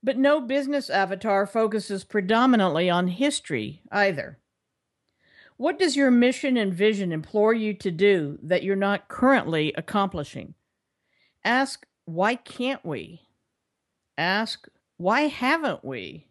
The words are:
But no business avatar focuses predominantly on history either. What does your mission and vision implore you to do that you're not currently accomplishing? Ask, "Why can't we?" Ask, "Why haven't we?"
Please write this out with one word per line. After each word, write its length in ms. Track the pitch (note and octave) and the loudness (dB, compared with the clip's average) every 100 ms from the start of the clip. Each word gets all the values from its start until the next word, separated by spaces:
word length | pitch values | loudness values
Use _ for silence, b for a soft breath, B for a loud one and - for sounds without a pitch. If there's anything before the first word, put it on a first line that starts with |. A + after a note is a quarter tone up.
| A3+ | -2
But 120 | B3+ | 2
no 240 | C4+ D4+ | 2 2
business 480 | A#3+ C4+ C4+ C#4+ C4+ | 0 -2 -2 -4 -2
avatar 580 | F#3+ F#3+ F#3+ A3 G3 G3 | -2 0 -2 0 0 0
focuses 560 | A3+ A3 G#3+ - G3 | 0 0 -2 -4 -10
predominantly 840 | - G#3+ F#3 A3+ C4 A#3+ F#3 D#3 F3+ | -4 -4 2 4 6 4 4 2 2
on 180 | F3 F#3 | 2 0
history 760 | F3+ C#4 C#4+ - C#3 G#2+ D3+ _ | 0 0 -2 -6 -6 -6 -12 _
either. 480 | G3+ G3 D3+ - C#3 _ _ _ _ _ _ _ b b b b b | 0 0 0 -10 -14 _ _ _ _ _ _ _ b b b b b
What 240 | C4+ - | -4 0
does 160 | F4+ C4+ | 0 2
your 160 | C#4 | 4
mission 460 | A#3+ B3 B3 C#4+ B3 | 6 4 2 -2 0
and 160 | G3+ | 0
vision 400 | F3 G#3 G3+ F#3 | 2 0 2 -2
implore 400 | D#3+ D#3 G#3 G#3+ | -4 -4 0 2
you 200 | A3+ G#3+ G#3 | 2 0 -4
to 140 | G3+ | -6
do 480 | E3 G3+ F#3+ C#3+ - | 2 4 4 0 -6
that 200 | D#3 F3+ | -2 -2
you're 120 | F#3+ G3 | 0 -2
not 320 | G3 G3+ _ | 0 -2 _
currently 640 | - B3+ C4+ - D#3+ D3+ - | 0 4 4 2 -2 -2 -4
accomplishing? 760 | D#3+ G#3 G3 F3 C#3+ - - - _ _ _ _ _ _ _ _ G3 | -4 -2 -2 -4 -10 -12 -16 -20 _ _ _ _ _ _ _ _ -2
Ask, 420 | B3 C4+ - _ _ | 0 0 -6 _ _
"Why 320 | - E3 G3+ B3 | -10 -2 -2 -2
can't 480 | - - B3 C4+ | -10 -8 -6 -6
we?" 460 | E3+ C3 E2+ E3 _ _ _ _ _ _ _ _ _ - | -8 -10 -10 -18 _ _ _ _ _ _ _ _ _ -4
Ask, 500 | E3+ G3 A3 - - _ _ _ | -2 0 -2 -8 -14 _ _ _
"Why 300 | F3 A#3+ D4+ | 0 2 0
haven't 580 | B3+ B3 E4 D4 E3 - | 0 0 0 -2 -4 -8
we?" 420 | B2+ F2+ D#3+ _ | -8 -10 -14 _